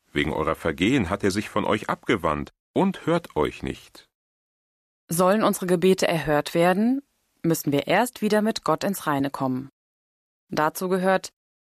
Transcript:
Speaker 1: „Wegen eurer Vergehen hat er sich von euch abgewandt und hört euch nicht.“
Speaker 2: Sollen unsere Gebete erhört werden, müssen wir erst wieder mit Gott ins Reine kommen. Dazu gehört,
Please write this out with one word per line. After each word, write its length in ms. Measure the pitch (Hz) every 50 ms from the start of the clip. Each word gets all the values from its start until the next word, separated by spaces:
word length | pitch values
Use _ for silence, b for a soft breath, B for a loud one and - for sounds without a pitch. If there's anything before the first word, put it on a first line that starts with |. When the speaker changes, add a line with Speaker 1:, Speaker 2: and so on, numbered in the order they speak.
| _ _
Speaker 1:
„Wegen 220 | - 76 71 76 -
eurer 220 | - 78 78 78
Vergehen 560 | - - 85 76 73 87 110 143 139 95 80
hat 120 | 98 - -
er 80 | 101
sich 160 | 92 107 104
von 160 | - - 107 -
euch 260 | - 110 107 - -
abgewandt 600 | - - - - 127 92 85 80 76 73 71 - - _ _ _ -
und 320 | 127 180 196 180 - -
hört 300 | 160 165 170 - - -
euch 260 | - 73 62 - -
nicht.“ 480 | - 65 62 - - - - - - _ _ _ _ _ _ _ _ _ _ _ _ _ _ _ _ _ _ _ _ -
Speaker 2:
Sollen 340 | 170 165 185 185 202 220 -
unsere 240 | 196 202 - 196
Gebete 400 | 175 180 175 180 185 185 - -
erhört 480 | - 170 156 139 156 151 147 147 - -
werden, 480 | 170 170 180 185 196 220 240 262 277 - _ _ _ _ _ _ _ -
müssen 280 | 165 160 - - 151
wir 140 | 139 143 -
erst 380 | - 165 202 - - - - 214
wieder 180 | 208 208 214
mit 220 | 208 220 220 - -
Gott 200 | - 156 156 -
ins 220 | 202 196 - -
Reine 240 | 156 147 139 139 139
kommen. 400 | - - 135 131 127 127 135 135 _ _ _ _ _ _ _ _ _ _ _ _ _ _ _ -
Dazu 400 | - 156 151 160 - - 190 180
gehört, 400 | 185 185 180 190 190 185 - - _ _ _ _ _ _ _ _